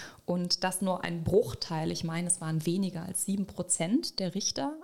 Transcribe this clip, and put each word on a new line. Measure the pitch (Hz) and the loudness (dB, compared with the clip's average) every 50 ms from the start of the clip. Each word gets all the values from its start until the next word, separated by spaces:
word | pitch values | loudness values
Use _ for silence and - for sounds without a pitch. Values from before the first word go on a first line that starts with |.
| - - - - - | -8 -8 -14 -12 -4
Und | - 175 180 175 175 - - - | -2 0 0 2 0 0 0 0
dass | 185 185 - | 0 0 0
nur | 196 185 180 180 - | 0 0 0 0 -2
ein | 170 170 170 165 | -2 -2 -2 0
Bruchteil, | - 175 214 247 - - - - - 165 156 160 170 | 6 6 6 6 4 0 -6 -4 -2 -2 0 0 0
ich | 175 - - | -2 -2 -2
meine, | 165 160 170 175 175 | -2 -2 0 0 0
es | - - | 0 0
waren | 160 160 160 160 156 | 0 0 0 2 2
weniger | 170 170 196 196 180 - 165 160 | 2 2 2 0 0 -2 -4 -8
als | - - - - | -4 -4 -4 0
sieben | - 196 196 190 | 0 0 0 -2
Prozent | - - - 175 175 - - 165 175 226 311 349 - - - | -4 -4 -6 -2 -2 0 0 2 2 2 2 2 0 -4 -2
der | 190 175 165 | -2 -2 -2
Richter, | - - - - 247 262 285 311 320 | 0 -2 -2 -2 0 -2 -2 -4 -6